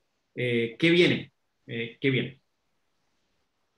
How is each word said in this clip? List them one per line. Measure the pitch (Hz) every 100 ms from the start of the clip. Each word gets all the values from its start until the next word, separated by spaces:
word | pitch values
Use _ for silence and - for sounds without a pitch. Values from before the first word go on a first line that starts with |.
| _ _ _ 127
Eh, | 123 117 113 -
¿qué | 165
viene? | 175 160 107 - _ _ _ -
Eh, | 117 117 -
¿qué | 139
viene? | 131 131 - _ _ _ _ _ _ _ _ _ _ _ _ _